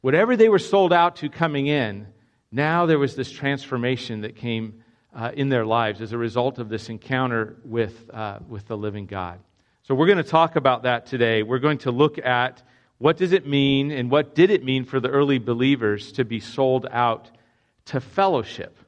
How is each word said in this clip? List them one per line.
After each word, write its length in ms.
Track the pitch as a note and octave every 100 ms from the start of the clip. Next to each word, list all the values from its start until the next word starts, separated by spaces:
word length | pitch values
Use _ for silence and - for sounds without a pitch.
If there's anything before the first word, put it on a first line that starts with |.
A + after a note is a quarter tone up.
Whatever 340 | B2+ D#3 A3+ A#3+
they 140 | A3
were 100 | G3
sold 340 | - G3 F#3
out 220 | F3 E3+ E3
to 140 | D3
coming 360 | - E3 C#3+ C#3
in, 400 | D3 A2+ G2+ G2+ _ _ _ _
now 340 | A#2 D3+ E3 E3+
there 140 | D3+
was 160 | C#3 -
this 160 | C3
transformation 920 | - C#3 C#3 - B2+ A#2+ B2+ - A2
that 140 | G#2 -
came, 480 | A#2+ A2+ A2 A2 _ _ _ -
uh, 160 | A#2
in 160 | C#3 C#3
their 160 | B2+ A2
lives 340 | A2+ A2 G2
as 140 | G#2+
a 40 | A#2
result 400 | A#2 A#2 B2 B2+
of 100 | A2+
this 200 | A2 -
encounter 680 | A2 - C3 C3 A#2 G#2+ - -
with, 420 | A#2 G#2+ - -
uh, 240 | A2+ G#2+ G2+ -
with 200 | G#2+ G#2
the 100 | A2
living 300 | G#2 G#2 F#2
God. 320 | G2 F2+ F2 _ _ _ _
So 140 | _ C3+
we're 100 | E3
gonna 160 | G3
talk 340 | D3+ D#3+ E3 E3
about 280 | C3+ A#2+
that 240 | B2 A#2+ -
today. 340 | B2+ A#2 A2+
We're 160 | G#2+ B2+
going 220 | D3 C#3+
to 120 | C3+
look 280 | A#2+ D3 D3
at 420 | C3 B2 B2+ - _ _ _ _
what 200 | C3+ E3+
does 140 | F#3
it 160 | F#3 C#3+
mean 420 | C#3+ C#3 C#3 C#3+
and 220 | C#3+ B2
what 240 | C#3+ D3 -
did 160 | F3+
it 120 | F#3+
mean 220 | C3 C3 B2+
for 140 | C3+
the 100 | B2+
early 300 | C#3 C#3+ C3+
believers 720 | A2+ A#2 C3 C#3 A2 G#2 -
to 120 | -
be 160 | A#2 A2+
sold 460 | - - C3 C3 -
out 400 | A#2+ A#2+ A2+ - _ _ _ _ _ -
to 140 | -
fellowship. 800 | B2+ - G3 D3 G#2+ - - _